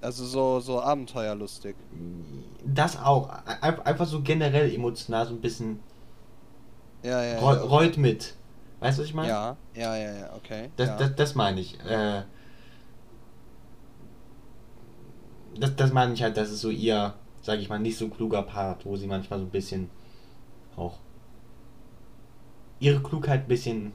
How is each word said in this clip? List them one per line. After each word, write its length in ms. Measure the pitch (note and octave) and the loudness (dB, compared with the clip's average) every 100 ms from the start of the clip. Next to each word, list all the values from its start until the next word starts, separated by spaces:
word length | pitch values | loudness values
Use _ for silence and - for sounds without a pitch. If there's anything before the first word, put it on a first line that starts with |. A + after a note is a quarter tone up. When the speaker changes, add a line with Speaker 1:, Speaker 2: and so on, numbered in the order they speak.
Speaker 1:
Also 220 | A#2 B2 B2+ | -6 -6 -4
so, 340 | C3 C3 B2+ | 2 4 4
so 220 | B2 B2+ | 2 0
abenteuerlustig. 920 | B2 D3 B2 B2+ G#2+ G#2 G#2 - G2+ G2 - D2+ E2+ F2 D#2+ C#2 C3 - - | 2 2 0 -4 -2 -2 -6 -8 -10 -12 -14 -12 -10 -10 -12 -12 -14 -10 0
Speaker 2:
Das 320 | C#3 D#3+ - | 4 4 4
auch. 320 | C#3 C#3 C3+ - - - | 6 6 4 -8 -8 0
Ein-, 180 | D#3 E3 | 2 2
einfach 240 | - D#3+ E3+ | 2 2 2
so 140 | D3+ | 0
generell 520 | C3+ D#3+ D3 C#3 C#3+ | 2 4 6 6 6
emotional 520 | A#2 A#2+ A#2 - A2+ A#2 | 4 0 -2 -2 0 0
so 60 | |
ein 80 | A#2 | 0
bisschen 380 | A#2 A2+ A2+ G#2+ - - - - - - - - - - - - | -4 -2 -4 -6 -10 -18 -18 -18 -18 -18 -18 -18 -16 -18 -18 -10
Speaker 1:
Ja, 200 | A#2+ B2+ | 0 0
ja, 180 | A#2+ A#2 | 2 4
Speaker 2:
reu-, 200 | B2 C3+ | 6 6
Speaker 1:
ja. 0 | |
Speaker 2:
reut 340 | B2+ C#3+ E3 E3 | 8 8 8 8
mit. 380 | C3+ A2 - - - - - - | 6 4 -2 -12 -16 -18 -18 -4
Weißt 180 | B2+ C#3 | 0 2
du, 40 | |
was 40 | D3+ | 0
ich 40 | |
meine? 160 | D#3 D#3 | -2 0
Speaker 1:
Ja, 280 | G#2+ A2 C3+ - A2+ | 0 0 -6 -12 -4
ja, 200 | A#2 A2 | -2 -2
ja, 180 | G#2+ | -4
ja, 220 | G2+ G2 G#2+ | -8 -10 -12
okay, 360 | - G#2+ A#2+ - | -10 -8 -8 0
Speaker 2:
Das, 140 | C3 | 0
Speaker 1:
ja. 60 | G#2+ | 4
Speaker 2:
das, 200 | C#3 C3+ | 0 4
das 200 | D3 C3+ | 2 4
meine 260 | G#2 F#2+ | 2 2
ich. 180 | F2+ - - | -4 -8 -2
Äh, 380 | A2 G#2+ G2+ G2 - - - - - - - - - - - - - - - - - - - - - - - - - - - - - - - - - | 2 2 0 -4 -14 -16 -18 -18 -18 -18 -18 -18 -18 -16 -16 -18 -18 -18 -18 -18 -16 -16 -16 -16 -16 -16 -16 -16 -16 -16 -16 -16 -16 -16 -16 -14 -2
das, 160 | C3+ C3+ | -2 4
das 180 | C3+ | 4
meine 200 | B2+ B2 | 6 4
ich 100 | A2+ | 4
halt, 140 | A#2 G#2+ | 0 2
dass 120 | G#2+ | -2
es 120 | G#2 | -2
so 80 | A2+ | -2
ihr, 440 | G#2+ A2 G#2+ G2+ - - - | 2 4 4 2 -2 -14 -12
sag 180 | - G#2+ | -4 -2
ich 100 | G2 | -2
mal, 100 | G#2 | -2
nicht 180 | A2+ A2 | -2 -2
so 100 | A2+ | -4
kluger 320 | - A2 G#2 | -2 0 0
Part, 420 | G2 G#2 G2 F#2 G2+ | 0 -2 -2 -2 -4
wo 100 | G2 | -4
sie 120 | G2 | -2
manchmal 320 | G2 F#2+ G2+ | -4 -2 -4
so 60 | F#2 | -2
ein 60 | |
bisschen 380 | G2 F#2+ F#2+ F2+ - - - - - - - - - | -2 -2 -4 -4 -8 -16 -18 -18 -18 -16 -16 -16 -8
auch 220 | F2 - - - - - - - - - - - - - - - - - - - | -8 -8 -16 -18 -16 -16 -16 -16 -16 -16 -16 -16 -16 -16 -16 -18 -18 -16 -16 2
ihre 220 | C#3 C#3+ | 6 6
Klugheit 400 | - D#3+ C#3 C3+ | 4 -2 2 2
ein 40 | C3+ | 4
bisschen 440 | A#2+ - A2 G#2 | 2 2 -2 -4